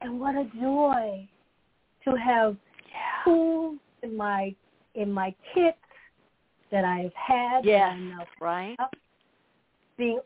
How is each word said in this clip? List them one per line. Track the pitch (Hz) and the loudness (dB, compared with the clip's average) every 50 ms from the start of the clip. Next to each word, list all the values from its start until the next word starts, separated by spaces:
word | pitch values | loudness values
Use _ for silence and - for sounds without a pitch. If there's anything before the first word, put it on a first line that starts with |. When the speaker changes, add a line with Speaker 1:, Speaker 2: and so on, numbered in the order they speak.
Speaker 1:
And | - 247 240 247 | -10 -8 -8 -4
what | 254 277 269 | -4 -2 -2
a | 277 285 220 - 226 | -2 -4 -6 -6 -4
joy | 240 262 277 285 294 285 269 247 226 214 196 190 196 - _ _ _ _ _ _ _ _ _ _ _ _ _ _ - | -2 0 2 2 2 2 2 0 -2 -4 -6 -8 -12 -16 _ _ _ _ _ _ _ _ _ _ _ _ _ _ -4
to | 277 254 | -2 0
have | 254 233 247 247 226 226 220 202 202 _ _ _ - - - | 0 2 2 2 4 4 2 0 -4 _ _ _ -20 -20 -18
Speaker 2:
Yeah. | - - - - - - - | -14 -10 -8 -6 -6 0 4
Speaker 1:
tools | - 339 330 330 330 330 320 330 320 311 285 _ _ _ _ | 4 6 6 4 2 0 0 -2 -4 -8 -10 _ _ _ _
in | - 240 220 214 | -12 -10 -6 -4
my, | 208 208 202 196 196 196 196 _ _ _ _ _ _ _ - | -4 -2 -2 -2 -2 -4 -8 _ _ _ _ _ _ _ -8
in | 226 208 202 | -6 -4 -4
my | 202 196 190 190 190 _ - - - | -2 -2 -2 -4 -6 _ -12 -4 0
kit | 370 349 330 320 - _ _ - - - - _ _ _ _ _ _ _ _ _ _ _ - | 4 4 4 2 0 _ _ -20 -20 -20 -20 _ _ _ _ _ _ _ _ _ _ _ -4
that | - 196 190 | -2 0 0
I've | 180 180 180 180 180 - | 2 0 -2 -4 -6 -8
had, | - - - 262 247 247 240 247 262 254 | -6 -2 0 0 0 2 0 0 2 4
Speaker 2:
Yes, | 202 214 202 196 180 | 6 6 6 6 4
Speaker 1:
that | 180 | 0
I'm | 180 185 180 | -2 -8 -10
now | 180 175 170 170 - - | -10 -12 -14 -14 -14 -8
Speaker 2:
right. | 160 170 170 180 185 202 233 254 | -4 -4 -4 -4 -4 -8 -8 -6
Speaker 1:
up, | 247 262 - - _ _ _ _ _ _ _ _ _ _ _ _ _ _ _ _ _ _ _ - | -6 -6 -8 -10 _ _ _ _ _ _ _ _ _ _ _ _ _ _ _ _ _ _ _ -4
being | 240 233 226 247 - | -2 -2 -2 -2 -2